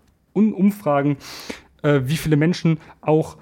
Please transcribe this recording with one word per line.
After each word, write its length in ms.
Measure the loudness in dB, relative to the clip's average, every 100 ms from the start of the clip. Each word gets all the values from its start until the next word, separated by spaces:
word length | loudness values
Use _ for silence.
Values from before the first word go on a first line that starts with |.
| _ _ _
Un-, 200 | -2 0
Umfragen, 640 | 2 0 0 0 0 0 -2 -8 -16 -16 -16 -20 _
äh, 180 | 0 0
wie 120 | 0 -4
viele 200 | 0 2
Menschen 420 | 2 0 0 -2 -6 -8
auch 340 | -2 0 -2 -10